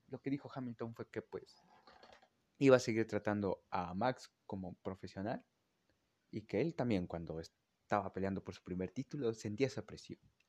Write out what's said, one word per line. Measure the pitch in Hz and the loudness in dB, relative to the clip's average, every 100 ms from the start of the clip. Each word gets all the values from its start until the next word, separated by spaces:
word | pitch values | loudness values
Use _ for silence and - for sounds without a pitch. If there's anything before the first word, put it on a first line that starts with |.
| - | -14
lo | 127 | -8
que | - | -4
dijo | 143 127 | -4 -4
Hamilton | 139 127 117 117 | -8 -8 -6 -8
fue | 113 117 | -8 -8
que, | 113 | -8
pues, | - - - - - - - - - - - _ _ - | -6 -8 -10 -20 -20 -20 -20 -20 -20 -20 -20 _ _ 4
iba | 139 127 | 10 10
a | |
seguir | - 110 110 | 8 2 2
tratando | 107 107 104 101 - - | 0 0 2 2 -2 -4
a | 104 87 | -4 -2
Max | 90 123 131 - _ | 0 0 0 -6 _
como | - 98 90 | -10 -8 -8
profesional | 90 - 95 92 - 101 247 - _ _ _ _ _ _ _ _ | -8 -8 -8 -8 -6 -4 -6 -8 _ _ _ _ _ _ _ _
y | 113 | -12
que | 104 101 | -2 0
él | 156 | 0
también, | 160 123 101 87 | 0 2 2 2
cuando | 85 80 80 | -4 -6 -8
estaba | 82 _ _ _ - 107 95 | -8 _ _ _ 0 0 0
peleando | 95 95 95 | -2 -2 -2
por | - | -4
su | 92 | -10
primer | - 90 92 | -6 -4 -4
título, | - 135 147 120 | -4 -8 -2 0
sentía | 113 110 104 131 | 0 -2 0 0
esa | 123 - | 0 -10
presión. | - - - - _ | -12 -14 -16 -18 _